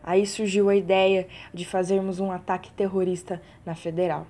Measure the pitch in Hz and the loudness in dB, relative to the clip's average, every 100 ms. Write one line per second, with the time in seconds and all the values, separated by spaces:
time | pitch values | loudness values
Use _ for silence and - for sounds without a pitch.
0 | - 185 202 - 214 196 202 202 180 190 | 2 2 2 -2 0 2 4 4 4 4
1 | 190 190 185 - - 170 175 190 180 196 | 4 2 -2 -14 -16 -12 -4 -2 0 0
2 | 190 180 196 180 - 180 - - 196 190 | 0 -4 -4 -6 -4 -6 -6 -4 -2 0
3 | 185 180 - 170 - - - 165 170 165 | 0 -2 -6 -10 -10 -16 -12 -8 -6 -2
4 | 180 147 | -2 -2